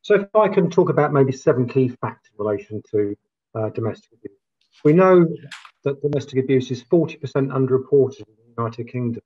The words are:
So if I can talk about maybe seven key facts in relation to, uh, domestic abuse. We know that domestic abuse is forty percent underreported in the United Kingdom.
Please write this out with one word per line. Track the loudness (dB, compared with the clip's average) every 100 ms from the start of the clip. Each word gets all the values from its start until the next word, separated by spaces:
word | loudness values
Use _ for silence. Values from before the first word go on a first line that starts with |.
So | 2
if | 0 2
I | 0 2
can | 2 0
talk | 0 0
about | 2 0
maybe | 2 0
seven | 0 0 0 0
key | 0 -2
facts | -4 -12 -12 _
in | _
relation | -4 -4 -6 -14 -6
to, | -4 -4 -6 _ _ _
uh, | -8 -6
domestic | -6 -8 -8 _
abuse. | _ -20 _ _ _ _ _
We | 2
know | 4 6 6 4 0 -14 -20 -20 _
that | -8 -4
domestic | -4 -4 -4 -4
abuse | 0 0 0
is | -10
forty | 0 0 0 -6
percent | -8 -4 -4
underreported | -2 0 0 2 2 2 -2
in | -20 _
the | _ -8
United | -8 -8 -12
Kingdom. | -6 -6 -8